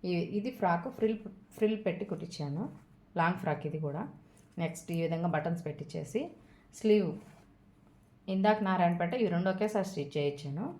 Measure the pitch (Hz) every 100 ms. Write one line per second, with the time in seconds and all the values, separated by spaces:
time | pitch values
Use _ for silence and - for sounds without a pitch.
0 | 180 175 - 208 220 254 185 170 254 -
1 | 220 220 - - - - 214 214 208 165
2 | 202 160 170 - 143 147 262 - - -
3 | - - 165 - - 151 156 156 151 143
4 | - - - - - - 165 165 - 170
5 | 165 165 170 160 156 170 - 147 - -
6 | 151 220 330 - - - - - 220 214
7 | 180 160 - - - - - - - -
8 | _ - - 190 196 214 196 185 175 175
9 | 175 247 220 175 190 190 214 214 190 -
10 | 139 151 143 143 147 143 254 349